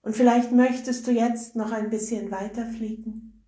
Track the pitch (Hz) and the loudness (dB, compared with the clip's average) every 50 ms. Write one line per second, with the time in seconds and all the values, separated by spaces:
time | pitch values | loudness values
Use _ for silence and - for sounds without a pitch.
0 | _ 214 220 226 247 240 240 247 240 - 240 247 247 254 247 - - 262 247 - | _ -4 2 6 6 6 6 6 2 4 6 6 6 6 2 -2 -4 -4 -6 -4
1 | - 247 240 226 226 240 226 - - - _ 226 214 220 226 214 214 214 220 214 | 0 0 2 2 2 0 0 -4 -8 -8 _ -6 -4 -4 -4 -4 -2 -2 -4 -4
2 | - - 233 208 190 196 190 190 202 214 - 240 226 226 - 220 220 214 220 - | -4 -4 -6 -6 -4 -6 -6 -6 -6 -6 -6 -6 -6 -6 -6 -8 -6 -8 -8 -8
3 | - 214 - - - - - _ _ | -10 -12 -12 -12 -14 -18 -20 _ _